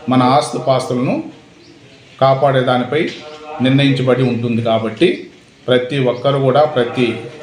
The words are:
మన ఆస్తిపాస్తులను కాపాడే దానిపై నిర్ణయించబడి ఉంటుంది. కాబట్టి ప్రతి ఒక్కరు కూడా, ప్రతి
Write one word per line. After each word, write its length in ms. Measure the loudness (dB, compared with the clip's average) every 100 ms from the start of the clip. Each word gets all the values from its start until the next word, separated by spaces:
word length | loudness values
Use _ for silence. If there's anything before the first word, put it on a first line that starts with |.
| 0
మన 140 | 2
ఆస్తిపాస్తులను 1000 | 4 2 0 -4 0 0 0 -2 -2 -4 -6 -16 -20 -20 -20 -20 -20 -20 -20 0
కాపాడే 400 | 2 4 2 2
దానిపై 480 | 2 0 0 -2 -4 -8 -16 -18 -16 -2
నిర్ణయించబడి 600 | 2 2 2 2 0 2
ఉంటుంది. 400 | 0 -2 -2 -2
కాబట్టి 680 | 0 -2 -2 0 0 0 -10 -20 -20 _ 0
ప్రతి 320 | 0 2 -2
ఒక్కరు 400 | -2 0 0 2
కూడా, 260 | 2 2
ప్రతి 540 | 2 0 -2 0 -2 -2 -10 -14